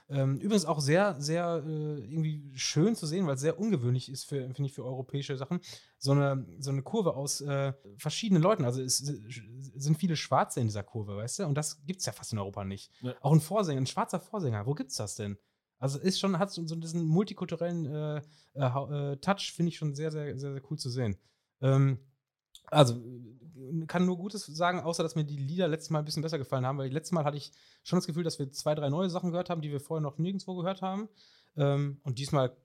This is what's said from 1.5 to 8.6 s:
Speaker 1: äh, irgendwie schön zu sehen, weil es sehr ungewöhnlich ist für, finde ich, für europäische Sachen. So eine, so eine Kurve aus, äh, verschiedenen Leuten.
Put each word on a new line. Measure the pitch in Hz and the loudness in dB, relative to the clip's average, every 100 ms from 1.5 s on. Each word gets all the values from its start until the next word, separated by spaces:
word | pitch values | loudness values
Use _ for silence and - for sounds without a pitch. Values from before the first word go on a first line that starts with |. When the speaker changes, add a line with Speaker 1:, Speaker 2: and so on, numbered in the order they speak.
| 170 | -2
Speaker 1:
äh, | 151 156 151 147 | -2 -2 -2 -4
irgendwie | 110 160 156 151 143 | -4 -2 0 -2 -8
schön | 131 - 147 202 226 | -6 0 4 4 2
zu | 156 | -2
sehen, | 180 170 | 0 0
weil | 135 | 2
es | |
sehr | 151 165 | 0 0
ungewöhnlich | 220 165 120 127 - | 0 2 2 0 -2
ist | 135 | -10
für, | - 143 | -6 -4
finde | 127 127 | -4 -4
ich, | 139 | -4
für | - | -4
europäische | 123 131 127 139 139 131 | -6 -6 -4 -6 -4 -6
Sachen. | 135 180 - - - _ | -2 -4 -6 -16 -20 _
So | 135 | 4
eine, | 143 139 135 - - | 6 6 2 -4 -8
so | 139 | -4
eine | 139 | -4
Kurve | - 226 170 | 0 2 2
aus, | 135 139 - | 0 -4 -4
äh, | 143 139 139 135 101 101 | -2 0 -2 -4 -14 -6
verschiedenen | 151 - 226 175 | -4 -2 4 6
Leuten. | 180 220 | 6 4